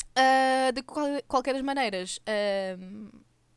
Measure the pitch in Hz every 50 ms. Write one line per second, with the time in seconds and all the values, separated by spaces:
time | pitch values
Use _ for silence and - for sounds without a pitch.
0 | - - - 254 262 262 262 262 262 262 262 262 262 262 240 269 247 - - 302
1 | 294 285 285 277 - - - 262 254 277 262 269 269 277 277 277 262 214 196 185
2 | 180 185 - - - - 214 208 208 202 196 196 190 190 185 180 185 185 202 214
3 | 214 202 - - - _ _ _ _ _ _